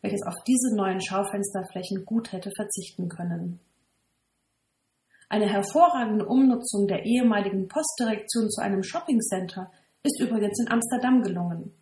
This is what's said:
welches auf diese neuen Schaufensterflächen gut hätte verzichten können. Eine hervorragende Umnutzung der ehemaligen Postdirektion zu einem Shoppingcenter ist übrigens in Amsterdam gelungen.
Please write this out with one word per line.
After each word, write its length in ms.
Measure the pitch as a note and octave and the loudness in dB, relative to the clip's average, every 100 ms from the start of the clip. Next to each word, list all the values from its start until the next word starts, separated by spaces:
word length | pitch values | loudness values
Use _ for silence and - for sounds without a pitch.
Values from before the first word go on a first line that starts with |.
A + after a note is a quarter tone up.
welches 200 | - G3 F3 | -2 -4 -6
auf 80 | F3+ - | -8 0
diese 300 | B3+ B3+ G#3+ | 2 2 0
neuen 260 | G3 F#3 | 0 -2
Schaufensterflächen 1040 | F3 F#3+ G3 G3+ G3 G3 F#3 F#3+ F#3 F#3+ F#3+ | -2 -2 -2 -4 -4 -6 -6 -8 -6 -8 -2
gut 280 | A3+ A3+ | -4 -4
hätte 180 | F#3 G3 | -8 -10
verzichten 540 | - G#3 - F3 - F3+ | -8 -8 -8 -10 -8 -8
können. 540 | - F3 E3+ F3 F3 _ _ _ _ _ _ _ _ _ _ _ _ _ _ _ _ _ | -6 -6 -4 -6 -10 _ _ _ _ _ _ _ _ _ _ _ _ _ _ _ _ _
Eine 180 | G#3+ G#3 | 0 2
hervorragende 760 | G3+ G3+ D4+ F4 C4 A3+ G#3+ - | 2 2 6 6 6 0 0 2
Umnutzung 640 | B3+ C4+ A#3 - G3+ G3 | 4 6 4 0 0 0
der 180 | F#3+ G3+ | 0 2
ehemaligen 640 | B3 A#3+ G#3 G3 G3 F#3 | 2 4 2 0 -2 -2
Postdirektion 800 | D4 D4+ - A#3 G#3 - A#3 G#3+ | -2 -4 -2 -2 -2 -2 -2 0
zu 120 | - | -2
einem 220 | G3+ G3 | 0 0
Shoppingcenter 880 | F#3+ E4+ F4 A#3+ - F#3+ F#3 F3+ F#3 _ _ _ | -2 -6 2 2 2 -4 -4 -8 -12 _ _ _
ist 160 | - - | -4 0
übrigens 400 | B3+ A3+ G3+ G3+ | 0 2 0 0
in 100 | A#3 | 0
Amsterdam 520 | A#3 A3+ B3 B3 B3+ | 0 0 -2 4 4
gelungen. 520 | G3 F3 F3 E3+ - _ | 4 -2 -4 -4 -8 _